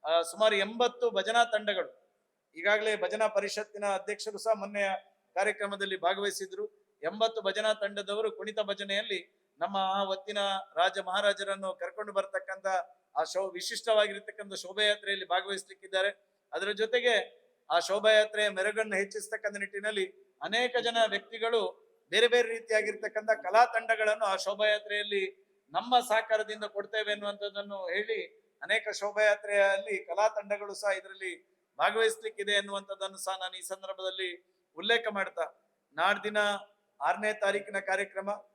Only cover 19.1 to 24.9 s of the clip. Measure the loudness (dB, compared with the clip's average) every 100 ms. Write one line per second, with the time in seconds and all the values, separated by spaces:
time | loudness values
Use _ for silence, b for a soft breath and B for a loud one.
19.1 | -6 -8 -6 -6 -6 -8 -6 -4 -2 -4
20.1 | -6 _ _ -4 0 0 0 0 2 2
21.1 | 2 -6 -4 0 0 0 -6 _ _ _
22.1 | 4 6 6 4 -2 2 2 2 -4 -4
23.1 | -4 0 0 4 6 6 4 0 2 2
24.1 | 2 0 0 -2 0 2 2 0